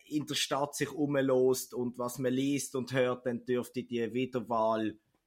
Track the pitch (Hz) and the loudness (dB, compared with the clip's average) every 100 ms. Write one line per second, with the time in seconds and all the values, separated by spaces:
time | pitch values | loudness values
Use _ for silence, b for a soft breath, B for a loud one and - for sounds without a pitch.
0 | - 151 139 135 - 139 143 - 147 - | -6 -4 -2 -4 0 0 0 -2 -4 -2
1 | 143 143 135 127 131 127 - 113 123 120 | 0 2 4 6 6 4 -2 -6 -6 -4
2 | 120 123 127 127 139 139 - 135 123 131 | -6 -2 0 2 0 0 -2 -6 -2 2
3 | 123 123 127 120 123 123 117 127 120 117 | 2 0 -2 -4 0 -2 -2 -8 -4 -2
4 | 113 117 127 127 107 113 110 113 110 107 | -2 -2 -2 -4 -2 2 2 2 0 -4
5 | _ _ | _ _